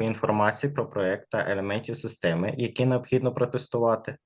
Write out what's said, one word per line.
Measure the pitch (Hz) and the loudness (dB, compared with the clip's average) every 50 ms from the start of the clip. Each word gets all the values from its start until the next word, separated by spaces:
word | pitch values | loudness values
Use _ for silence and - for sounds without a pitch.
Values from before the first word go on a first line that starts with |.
інформації | 110 113 110 - - - 107 107 104 107 107 - - 143 143 | -2 -2 -2 0 0 2 4 4 4 4 2 2 -2 -4 -2
про | 131 113 - | -2 -4 -4
проєкт | - 104 95 92 98 101 - _ | -2 -2 0 0 0 -2 -4 _
та | - 110 - - | -2 -2 0 0
елементів | 101 98 95 98 101 110 113 - 113 | -2 -2 -2 -2 -2 -4 -4 -4 -6
системи, | - - 110 - - - 87 82 85 90 104 143 131 | -6 -6 -6 -4 -2 0 0 2 2 0 -2 -2 -2
які | 120 113 - - 127 | -2 -2 0 2 2
необхідно | 131 127 123 123 - 131 127 127 127 120 | 4 2 2 0 2 0 2 2 2 0
протестувати, | - - 147 - 123 - - - 120 117 117 113 110 - - 123 - _ | 0 0 0 -2 -2 -4 -2 -2 2 2 2 2 0 -2 -6 -12 -12 _